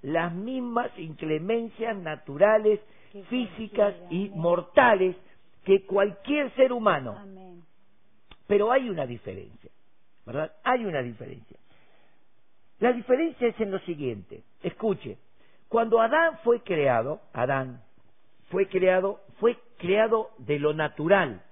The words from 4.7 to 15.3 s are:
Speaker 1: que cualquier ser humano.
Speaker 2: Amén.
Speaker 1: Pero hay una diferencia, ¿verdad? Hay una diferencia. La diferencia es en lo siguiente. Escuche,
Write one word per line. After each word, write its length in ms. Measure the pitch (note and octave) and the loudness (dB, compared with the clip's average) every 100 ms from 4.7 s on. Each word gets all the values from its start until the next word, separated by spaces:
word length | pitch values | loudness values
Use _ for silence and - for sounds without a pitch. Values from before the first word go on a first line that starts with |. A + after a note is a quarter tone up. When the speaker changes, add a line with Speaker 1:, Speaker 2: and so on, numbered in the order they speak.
| - B3+ G#3 F#3 F3+ - - - - - | 4 6 6 2 0 -14 -20 -20 -16 2
Speaker 1:
que 200 | G3 G3 | 2 4
cualquier 640 | G3 G#3 - - D4 C4+ - | 0 0 -2 -4 -2 -2 2
ser 160 | C4 | 2
humano. 440 | B3 G#3+ D#3 B2+ G#2 | 4 0 0 -2 -12
Speaker 2:
Amén. 420 | G3 F#3+ F#3 F3 E3+ - - - - - - - - | -16 -20 -20 -20 -20 -20 -20 -20 -20 -20 -20 -20 0
Speaker 1:
Pero 240 | G3+ G#3 | 2 4
hay 180 | C4 B3 | 2 0
una 160 | F3 C3 | -6 -6
diferencia, 640 | A#2+ - F#2+ G2+ - - - - - - - - | -8 -12 -12 -14 -20 -20 -20 -20 -20 -20 -20 -10
¿verdad? 280 | B2+ D#3 - | -8 -8 -6
Hay 220 | A#3+ B3+ A3 | -2 -2 -2
una 160 | D#3 | -4
diferencia. 560 | B2 G#2+ B2 - - - - - - - - - - - - - - - | -6 -10 -16 -16 -20 -20 -20 -20 -20 -20 -20 -20 -20 -20 -20 -20 -20 -2
La 120 | A#3 | 0
diferencia 540 | A#3+ A3 B3+ E4 C4 A#3+ | 0 0 0 0 -2 -4
es 100 | - | -2
en 100 | G#3+ | -4
lo 100 | F#3+ | -6
siguiente. 640 | - D#3+ C3+ G#2+ F#2 - - - | -8 -6 -6 -6 -12 -20 -20 -10
Escuche, 540 | F3 - A3 F#3 B2+ G2 - | -10 -4 -4 -2 -6 -14 -18